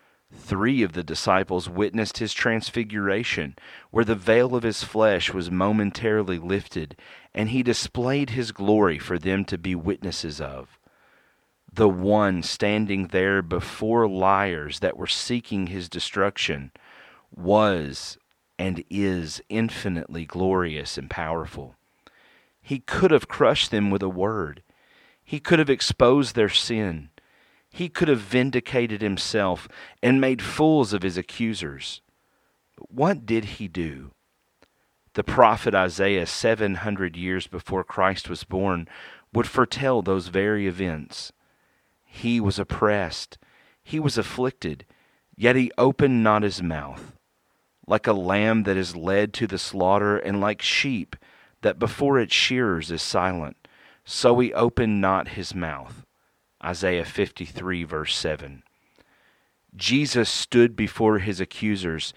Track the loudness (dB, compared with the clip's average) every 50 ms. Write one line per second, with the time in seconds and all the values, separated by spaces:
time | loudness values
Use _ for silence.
0 | _ _ _ _ _ _ -20 -14 -8 -4 -2 0 0 2 2 2 2 0 0 -4
1 | -8 -6 -6 -2 2 2 2 2 2 0 -2 -4 -4 -4 -2 -2 -2 0 0 -2
2 | -4 -4 -4 -6 -6 -6 -4 -2 0 0 0 -2 -4 -4 -4 -4 -4 -4 -4 -4
3 | -2 0 0 0 -2 -4 -4 -4 -6 -6 -10 -16 -20 -20 -20 -20 -14 _ 0 0
4 | 2 2 0 0 2 4 6 6 4 4 2 0 0 -2 -2 -4 -6 -4 2 4
5 | 4 4 4 2 0 -2 -4 -4 -4 -2 0 2 2 2 2 2 0 0 -2 -2
6 | 0 0 2 2 0 0 -4 -4 -2 -2 -2 -2 -4 -6 -8 -8 -8 -8 -12 -18
7 | -20 -20 -20 -20 -20 _ -6 -4 -2 0 0 0 2 2 0 0 -2 -6 -4 -2
8 | -2 0 0 0 -2 -2 -4 -4 -6 -6 -6 0 2 4 6 6 6 4 2 0
9 | -4 -4 -4 -2 -2 0 0 0 0 -2 -4 -6 -4 -4 -4 -2 -2 -2 -4 -4
10 | -4 -8 -8 -6 -8 -8 -8 -8 -8 -10 -10 -12 -16 -18 _ _ _ _ _ _
11 | _ _ _ _ _ _ _ _ _ _ _ _ _ _ 2 4 4 4 4 4
12 | 2 2 4 4 4 2 0 0 -2 -4 -4 -2 0 0 0 0 0 -2 -2 -4
13 | -2 -2 0 2 2 2 2 0 0 -2 -4 -4 -4 -6 -8 -4 -2 2 2 4
14 | 2 2 2 2 4 4 4 4 2 0 -2 -4 -6 -8 -6 -4 -2 -2 -2 -4
15 | -6 -4 -4 -4 -4 -2 -4 -4 -4 -4 -4 -4 -4 -4 -6 -8 -10 -10 -8 -8
16 | -8 -4 0 0 0 0 0 -2 -2 -2 -4 -4 -8 -12 -18 -20 _ -20 -20 -20
17 | -20 -20 -20 _ _ _ -14 -4 0 4 4 4 4 4 2 0 -2 -6 -8 -10
18 | -12 -14 -16 -18 _ _ _ _ _ _ _ -4 -4 -4 -4 -4 -6 -6 -2 0
19 | 0 0 0 -2 -4 -6 -8 -12 -10 -6 -2 -2 -2 -2 -2 -4 -4 -4 -4 -4
20 | -6 -8 -8 -10 -10 -8 -4 0 2 2 2 2 0 -2 -4 -8 -8 -10 -10 -10
21 | -10 -8 -8 -6 -4 -4 -4 -4 -6 -8 -12 -14 -16 -16 -18 _ _ _ _ _
22 | _ _ _ _ _ _ _ _ _ _ _ _ _ -8 -6 -6 -6 -4 2 4
23 | 6 6 6 6 4 2 0 4 4 6 6 4 0 0 0 0 2 2 2 0
24 | -2 -2 -2 -2 -2 -2 -2 -4 -6 -6 -10 -14 -20 _ _ _ _ _ _ _
25 | _ _ _ _ _ -10 -10 -6 0 2 4 4 4 4 2 0 0 -2 2 4
26 | 6 6 6 6 4 2 2 0 2 2 2 0 0 0 -2 -2 -2 -2 -4 -6
27 | -10 -14 _ _ _ _ _ _ _ _ _ _ _ _ -8 -8 -6 -6 -2 0
28 | 2 2 2 2 0 0 2 2 2 2 0 -2 -2 -2 0 0 0 0 -2 -2
29 | -2 -2 -2 -2 -2 -2 0 0 2 0 0 -4 -6 -14 -20 -20 -20 -20 -8 _
30 | 2 4 4 4 4 2 0 0 -4 -4 0 2 4 6 6 4 4 2 0 -2
31 | -2 -2 -2 -4 -6 -6 -4 -4 -2 -2 -2 -4 -6 -8 -10 -10 -12 -12 -12 -14
32 | _ _ _ _ _ _ _ _ _ _ _ _ _ _ _ -20 -20 -8 -2 0
33 | 2 2 0 -2 -2 -2 -2 -2 -2 -4 -8 -10 -12 -8 -6 -6 -6 -6 -8 -12
34 | -16 -20 -20 _ _ _ _ _ _ _ _ _ _ _ _ _ _ _ _ _
35 | _ _ -4 -4 -4 2 4 6 6 6 4 2 0 0 2 2 2 0 0 0
36 | 0 2 2 0 -2 -4 -4 -2 0 0 2 2 0 -2 -2 -4 -4 -6 -4 -4
37 | -4 -6 -6 -6 -6 -4 -4 -4 -6 -8 -12 -12 -8 -6 -4 -4 -4 -4 -2 0
38 | 2 2 0 -2 -6 -10 -10 -12 -8 -6 -4 -2 0 0 0 -2 -4 -8 -14 -20
39 | -20 -20 -20 -20 _ _ -2 -2 -2 2 2 2 2 2 0 -2 0 0 2 2
40 | 2 0 0 -2 -2 -2 -2 0 2 2 0 0 -2 -2 -4 -4 -4 -4 -4 -6
41 | -10 -12 -14 -14 -16 -16 -18 _ _ _ _ _ _ _ _ _ _ _ _ _
42 | _ _ -12 -6 -2 0 0 2 2 0 0 -2 -4 -6 -2 0 2 2 2 2
43 | -2 -4 -6 -10 -12 -14 -18 -20 _ _ _ _ _ _ _ _ _ -6 -4 -2
44 | -2 0 0 -2 -2 -4 -4 -2 -2 -2 -2 -4 -8 -8 -8 -10 -14 _ _ _
45 | _ _ _ _ _ _ _ 2 4 4 6 4 2 2 2 2 4 4 4 4
46 | 2 4 4 4 4 4 4 4 2 0 -2 -2 -4 -4 -4 -4 -6 -10 -12 -14
47 | -18 -20 -20 _ _ _ _ _ _ _ _ _ _ _ _ _ _ 0 0 2
48 | 4 2 0 2 2 0 2 2 2 2 2 2 2 2 0 0 -2 -4 -6 -4
49 | -2 0 2 2 2 0 -2 -4 -4 -4 -4 -4 -6 -4 -2 0 2 4 4 4
50 | 4 2 0 0 -2 -2 -2 0 0 -2 -2 -2 -2 0 0 0 0 0 -2 -4
51 | -6 -8 -12 -18 _ _ _ _ _ _ _ _ 0 0 0 0 -2 -4 0 0
52 | 2 4 4 4 2 2 2 2 2 2 2 2 2 2 0 0 -2 -4 -6 -6
53 | -4 -2 0 0 2 0 0 -4 -6 -8 -10 _ _ _ _ _ -20 -20 _ _
54 | _ -10 0 4 4 6 6 6 4 2 2 2 2 2 2 2 2 2 2 2
55 | 2 2 2 2 0 -4 -8 -10 -10 -8 -6 -6 -6 -6 -6 -8 -12 -16 -18 -20
56 | -20 _ _ _ _ _ _ _ _ _ _ _ -8 -8 -4 -2 0 0 0 0
57 | -2 -2 -2 -2 -2 -2 -4 -8 -14 -12 -12 -8 -6 -4 -4 -4 -4 -4 -6 -4
58 | -4 -4 -4 -2 -2 -4 -4 -6 -8 -14 -18 -18 -20 _ _ _ _ _ _ _
59 | _ _ _ _ _ _ _ _ _ _ _ _ _ _ -10 -6 -2 0 2 2
60 | 2 2 0 0 0 0 -2 -4 -2 2 6 6 6 6 4 0 -4 -4 0 2
61 | 4 4 4 2 0 -2 -4 -4 -6 -8 -6 -4 -2 -2 -2 -2 -2 -4 -4 -4
62 | -6 -10 -12